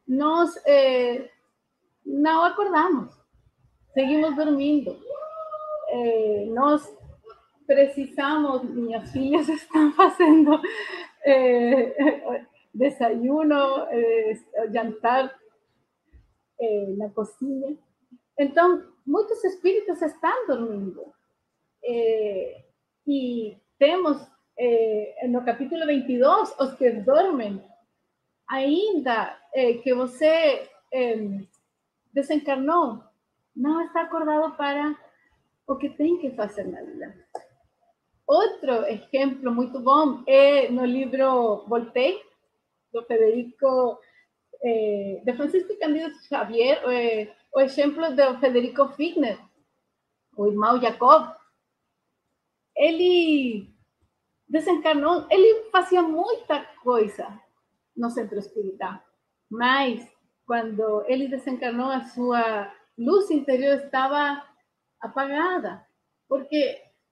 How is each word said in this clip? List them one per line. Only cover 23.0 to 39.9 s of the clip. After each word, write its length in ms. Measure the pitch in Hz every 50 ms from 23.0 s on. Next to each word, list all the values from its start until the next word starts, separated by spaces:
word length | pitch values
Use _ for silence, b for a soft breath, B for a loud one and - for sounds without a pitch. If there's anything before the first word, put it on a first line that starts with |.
| _ 294
e 500 | 285 277 254 247 240 233 220 214 190 - _ _ _ -
temos, 400 | 277 294 339 381 370 302 277 - - - _ _ _ _ _ -
eh, 720 | 247 240 233 226 226 220 214 214 208 - - - 254 247
no 160 | 240 247 247
capítulo 420 | 247 233 240 277 269 339 330 320
vinte 240 | 294 294 269 - 254
e 100 | 247 240
dois, 340 | 254 294 359 415 - - - -
os 140 | 277 - -
que 160 | - 262 240
dormem, 720 | 214 214 196 254 277 311 392 381 330 254 220 202 196 190 - - _ _ _ _ _ _ _ _ _ _ _ _ _ _ _ -
ainda, 880 | - 269 269 285 302 349 415 440 392 302 262 262 233 220 185 - - - _ _ -
eh, 220 | 262 254 233 233
que 180 | 233 - 262 247
você, 760 | 247 254 247 247 - 311 311 320 330 320 294 254 - - - _ _ _ _ 262
eh, 460 | 262 247 240 226 220 214 202 196 196 190 - _ _ _ _ _ _ _ _ _ _ _ _ -
desencarnou, 920 | 277 277 277 311 294 294 294 277 262 269 294 330 349 320 247 214 214 - _ _ _ _ _ _ _ _ _ -
não 260 | 233 247 294 320 330
está 200 | 330 320 - 339
acordado 540 | 330 330 - 320 320 311 302 302 320 320 302
para 400 | - 285 285 285 294 294 302 294 - - _ _ _ _ _ _ _ _ _ _ _ _ -
o 80 | 269
que 140 | 262 285 277
tem 300 | - - 294 330 349 349
que 120 | - 262
fazer 340 | - - 208 202 - 208 190
na 160 | - 170 -
vida. 340 | - - - - - - - - _ _ - - - _ _ _ _ _ _ _ _ _ _ _ _ _ _ _ _ -
Outro 580 | 285 339 415 403 - - - 262 247 226 220 -
exemplo 640 | 226 208 - - - 269 277 269 262 - - 247
muito 280 | 233 240 254 - - 262
bom 440 | 233 262